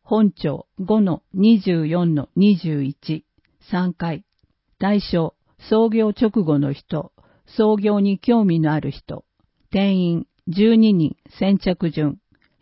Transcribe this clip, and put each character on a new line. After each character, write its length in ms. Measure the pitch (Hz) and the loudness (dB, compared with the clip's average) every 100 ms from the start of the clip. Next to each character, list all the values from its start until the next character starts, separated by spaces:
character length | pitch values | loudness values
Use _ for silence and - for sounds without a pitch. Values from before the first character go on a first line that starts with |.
本 300 | - 220 208 | -4 2 0
庁 340 | - 151 135 - - | 0 -6 -6 -12 -10
五 220 | 180 220 | -2 0
の 200 | 190 - _ | 0 -2 _
二 260 | 190 214 226 | 0 4 4
十 260 | 185 165 156 | 2 -2 0
四 300 | 175 170 151 | 0 0 -2
の 140 | - 170 | -2 2
二 220 | 208 185 | 2 2
十 260 | 160 147 | -2 -4
一、 420 | 139 - - 156 _ _ _ _ - | -6 -8 -8 -10 _ _ _ _ -8
三 240 | 180 180 | -4 -4
階。 300 | - 170 156 - _ _ _ _ - | -4 -8 -8 -14 _ _ _ _ -6
対 220 | 196 208 | -2 -2
象、 340 | - 175 160 - _ _ - | -2 -2 -4 -8 _ _ -2
創 200 | 220 226 | 2 2
業 200 | 220 214 | 2 0
直 340 | - 220 220 | 0 0 0
後 140 | 160 147 | 0 0
の 160 | 139 | -2
人、 380 | 143 - 156 - _ _ _ _ | -6 -8 -10 -10 _ _ _ _
創 300 | - 214 214 | -2 0 2
業 240 | 208 208 | 0 0
に 180 | 202 196 | 0 -2
興 260 | - 233 202 | 0 2 2
味 140 | 165 | 2
の 140 | 156 | 0
あ 60 | 151 | -2
る 120 | 143 | -6
人。 340 | - - - _ _ _ _ - | -10 -14 -18 _ _ _ _ -6
定 220 | 196 196 | -2 0
員、 320 | 185 175 170 - _ - | 0 0 -2 -6 _ -8
十 280 | 175 220 226 | 0 4 4
二 180 | 220 | 4
人、 220 | 185 151 - _ - | 2 0 -4 _ -4
先 220 | 190 196 | 0 0
着 320 | 190 175 165 | 0 -2 -4
順。 260 | 156 147 - _ _ _ _ | -2 -4 -6 _ _ _ _